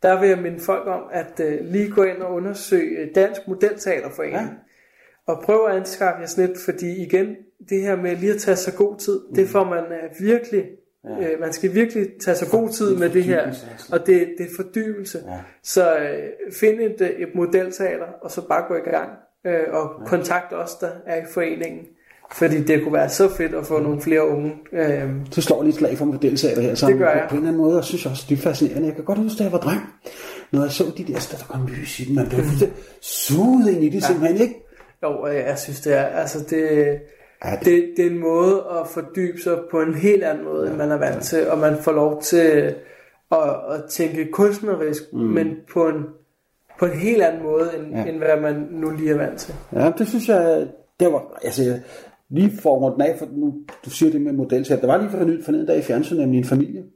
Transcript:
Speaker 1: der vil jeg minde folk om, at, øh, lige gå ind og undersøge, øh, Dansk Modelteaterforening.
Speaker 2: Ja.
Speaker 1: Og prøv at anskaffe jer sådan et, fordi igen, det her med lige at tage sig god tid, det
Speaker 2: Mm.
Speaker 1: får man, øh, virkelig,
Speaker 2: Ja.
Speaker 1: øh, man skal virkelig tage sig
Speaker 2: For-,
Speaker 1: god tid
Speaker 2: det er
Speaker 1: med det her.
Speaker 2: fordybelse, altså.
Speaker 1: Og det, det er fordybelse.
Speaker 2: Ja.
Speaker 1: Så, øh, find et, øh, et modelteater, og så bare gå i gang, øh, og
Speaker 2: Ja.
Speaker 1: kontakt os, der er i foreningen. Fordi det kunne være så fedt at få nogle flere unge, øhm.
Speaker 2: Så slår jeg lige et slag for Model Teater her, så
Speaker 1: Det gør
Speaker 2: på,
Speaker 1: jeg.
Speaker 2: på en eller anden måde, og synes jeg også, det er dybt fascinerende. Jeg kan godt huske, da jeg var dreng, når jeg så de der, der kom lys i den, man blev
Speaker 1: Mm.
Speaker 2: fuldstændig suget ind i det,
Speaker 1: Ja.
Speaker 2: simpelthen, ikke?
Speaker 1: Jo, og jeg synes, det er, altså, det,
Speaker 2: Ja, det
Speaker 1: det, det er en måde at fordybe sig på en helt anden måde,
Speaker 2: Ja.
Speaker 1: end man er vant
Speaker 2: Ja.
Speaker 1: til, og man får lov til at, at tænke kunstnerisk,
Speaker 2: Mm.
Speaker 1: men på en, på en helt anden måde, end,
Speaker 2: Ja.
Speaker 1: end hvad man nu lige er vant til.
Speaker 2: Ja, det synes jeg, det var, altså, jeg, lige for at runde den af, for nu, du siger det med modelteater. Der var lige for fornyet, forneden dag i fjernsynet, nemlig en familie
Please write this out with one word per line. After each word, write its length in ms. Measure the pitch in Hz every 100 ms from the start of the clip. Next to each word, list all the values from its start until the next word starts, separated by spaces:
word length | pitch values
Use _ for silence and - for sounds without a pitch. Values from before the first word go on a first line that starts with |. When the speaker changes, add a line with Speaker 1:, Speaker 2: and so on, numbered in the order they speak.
Speaker 1:
der 180 | 190 185
vil 80 | 196
jeg 100 | 185
minde 220 | 175 170
folk 260 | - - -
om, 160 | 180 -
at, 280 | 180 165 -
øh, 140 | 156 151
lige 280 | 165 185 208
gå 120 | 208
ind 140 | 190 185
og 120 | 185
undersøge, 640 | 175 190 202 - 185 160 165
øh, 100 | 156
Dansk 260 | 156 196 214 -
Modelteaterforening. 920 | 185 208 208 196 160 135 - 151 160 220 - _ _ _ _ _ _ -
Speaker 2:
Ja. 40 |
Speaker 1:
Og 100 | -
prøv 220 | - 214 220
at 60 | 190
anskaffe 440 | 190 - 190 170
jer 60 | 170
sådan 240 | - 180
et, 60 | 180
fordi 380 | - - 175 180 165
igen, 300 | 185 196 - - _ -
det 140 | 196
her 140 | 196 190
med 200 | 180 175
lige 160 | 196
at 60 | 208
tage 160 | 208 185
sig 180 | -
god 220 | 185 202 208
tid, 220 | - 196 -
det 80 | 151
Speaker 2:
Mm. 40 | 190
Speaker 1:
får 160 | 202
man, 200 | 185 175
øh, 260 | 170 170 160 - 196
virkelig, 380 | 240 233 208 185 - _ _ - 202
Speaker 2:
Ja. 120 | 170
Speaker 1:
øh, 60 | 160
man 120 | 160
skal 220 | - 190
virkelig 340 | 180 226 226 190 -
tage 100 | - 175
sig 120 | 175
Speaker 2:
For-, 100 | 220
Speaker 1:
god 80 | 226
tid 180 | - 214
Speaker 2:
det 80 |
er 40 | 185
Speaker 1:
med 120 | 170
det 140 | 185
her. 140 | 180 175
Speaker 2:
fordybelse, 280 | 147 131 117
altså. 200 | 117 -
Speaker 1:
Og 140 | 170 175
det, 220 | 185 170 -
det 80 | 170
er 40 | -
fordybelse. 600 | 185 226 220 208 190 170 -
Speaker 2:
Ja. 120 | 90 90 _
Speaker 1:
Så, 340 | - - 180 156
øh, 540 | 147 147 143 - -
find 280 | - 220 220
et, 200 | 226 -
øh, 80 | 180
et 200 | - 175
modelteater, 720 | 180 170 185 185 185 190 170 170 -
og 80 | -
så 180 | - -
bare 160 | 156 170
gå 60 |
i 160 | 170 -
gang, 200 | 160 160 - _ _
øh, 200 | 180 170 160
og 200 | 160 156 -
Speaker 2:
Ja. 60 | -
Speaker 1:
kontakt 460 | 175 - 180 180
os, 220 | 175 170
der 140 | - 175 175 -
er 100 | 165
i 20 | 160
foreningen. 520 | - 170 160 165 170 165 _ _ _ _ -
Fordi 240 | 165 156
det 200 | 143 156
kunne 100 | 156
være 160 | 151 143
så 200 | - 196
fedt 260 | 190 165
at 120 | 156 151
få 120 | 156
nogle 180 | 151 147
flere 280 | 165 156 156
unge, 240 | 151 151 151 -
øhm. 540 | 175 156 143 139 135 139
Speaker 2:
Så 120 | -
slår 140 | - -
jeg 80 |
lige 80 | 151
et 60 | 151
slag 200 | - -
for 60 |
Model 320 | 151 135 139 135
Teater 260 | 151 -
her, 120 | 120
så 120 | 117 185
Speaker 1:
Det 120 | 196
gør 140 | 175
Speaker 2:
på, 60 | 151
Speaker 1:
jeg. 80 | 156
Speaker 2:
på 60 |
en 40 | 147
eller 100 | 160
anden 120 | 160
måde, 160 | 156 170
og 60 |
synes 200 | - 175
jeg 60 | -
også, 140 | 131 -
det 40 |
er 40 | 143
dybt 60 |
fascinerende. 440 | 147 139 - - 156
Jeg 80 | 156
kan 80 |
godt 140 | 156 202
huske, 200 | 220 214
da 40 |
jeg 80 | 202
var 60 | 175
dreng, 220 | - 202 - - - - - - -
når 100 | 139
jeg 80 | 143
så 140 | 139 160 -
de 80 |
der, 240 | 180 - -
der 140 | - -
kom 180 | 131 127
lys 340 | 127 151 -
i 40 |
den, 100 | 127
man 140 | 139 123
blev 100 | 123
Speaker 1:
Mm. 40 | 147
Speaker 2:
fuldstændig 320 | 139 196 - - -
suget 680 | - - - 143 220 254 214
ind 100 | 180
i 40 | 151
det, 60 |
Speaker 1:
Ja. 60 | 190
Speaker 2:
simpelthen, 400 | - 175 165 185
ikke? 120 | 247 247 - _ - _
Speaker 1:
Jo, 160 | 156 143
og 140 | 147
jeg 240 | 143 127 139
synes, 220 | - 135
det 140 | 151 139
er, 40 |
altså, 340 | 143 - 151 156 151
det, 100 | 160 156 151 147 147 - _ _ _
Speaker 2:
Ja, 60 | -
det 140 | -
Speaker 1:
det, 200 | 175 175 170 175
det 100 | 175
er 40 |
en 80 | 175
måde 440 | 165 165 180 196 - 170
at 80 | 165
fordybe 520 | - 156 - 180 175
sig 160 | 185 170 170
på 100 | 160
en 140 | 160
helt 280 | 151 190 202
anden 200 | 170 151
måde, 200 | 156 156
Speaker 2:
Ja. 60 | 156
Speaker 1:
end 80 | 151
man 120 | 147
er 60 | 147
vant 160 | 139 135
Speaker 2:
Ja. 40 |
Speaker 1:
til, 280 | - 165 160
og 80 | 156
man 180 | 151 151
får 100 | -
lov 300 | 151 151 151
til 520 | - 170 165 151 143 - - - _ _ _
at, 160 | 165 151 139 -
at 140 | 151 151
tænke 400 | - 160 151 156
kunstnerisk, 720 | - 202 202 208 180 156 151 -
Speaker 2:
Mm. 80 | -
Speaker 1:
men 260 | 113 165 160 - -
på 160 | - 165
en, 140 | 151 151 - _ _ _ _ _ -
på 60 |
en 140 | 175 151
helt 240 | 196 226
anden 200 | 170 160
måde, 280 | 156 156 170 160
end, 160 | 151 -
Speaker 2:
Ja. 80 |
Speaker 1:
end 120 | 165 160
hvad 220 | 156 151
man 280 | 151 147 147
nu 200 | 165 160
lige 200 | 156 156
er 60 | 147
vant 220 | 143 -
til. 160 | - - -
Speaker 2:
Ja, 200 | - 202 330
det 100 | 214
synes 200 | 240 208
jeg, 380 | 202 170 156 143 - _ _
det 120 | 175
var, 260 | 147 - -
altså, 200 | - -
jeg, 180 | 127 123 - - - _ _
lige 220 | 139 202 202
for 140 | 160 135
at 60 |
runde 120 | 131
den 80 | 131
af, 160 | 143 160
for 80 | 143
nu, 220 | 143 147 143 - -
du 60 | -
siger 220 | - 160
det 80 | 156
med 120 | 143
modelteater. 480 | 139 131 127 131 131
Der 120 | 123
var 60 | 165
lige 100 | 214
for 80 | 104
fornyet, 260 | 165 165
forneden 220 | - - -
dag 120 | 160
i 40 |
fjernsynet, 380 | 147 120 147 170
nemlig 180 | 135 127
en 60 |
familie 380 | 123 135 156 196 -